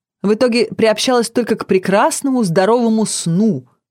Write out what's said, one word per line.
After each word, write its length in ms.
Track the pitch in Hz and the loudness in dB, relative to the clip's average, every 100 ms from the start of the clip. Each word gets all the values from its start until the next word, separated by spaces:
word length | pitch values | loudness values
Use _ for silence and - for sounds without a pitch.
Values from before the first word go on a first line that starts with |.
| _ _ | _ _
В 120 | 196 | -2
итоге 320 | 214 254 233 - | 0 2 0 -2
приобщалась 640 | - 220 214 - 247 - | 0 0 0 0 0 0
только 240 | - 226 | -2 -2
к 120 | 220 - | -2 0
прекрасному 760 | 190 185 196 302 - 277 254 | -2 0 0 0 -2 -2 -2
здоровому 640 | 196 165 196 247 233 220 202 | 0 0 2 2 2 0 -2
сну 640 | - 170 170 226 139 - _ _ | -4 -2 0 0 -2 -6 _ _